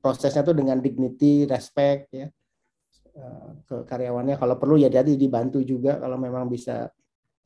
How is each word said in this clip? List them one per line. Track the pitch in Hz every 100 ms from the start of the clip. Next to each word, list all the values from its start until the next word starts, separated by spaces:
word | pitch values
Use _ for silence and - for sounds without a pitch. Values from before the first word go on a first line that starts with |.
prosesnya | 135 131 139 147
tuh | 143 160
dengan | 135 131
dignity, | 127 117 127 - 147 143 139
respect | 123 - - 143 139 139
ya, | 131 147 _ _ _ _ _ _ _ _
eh, | 147 127 - - - -
ke | 120 120
karyawannya. | 123 123 123 131 135
Kalau | 123 127
perlu | 139 151
ya | 131
jadi | 131 147
dibantu | 135 135 117 127 135
juga | 127 127 135 143
kalau | 127 127
memang | 127 127 123
bisa, | 123 127 117 117 _ _ _ _ _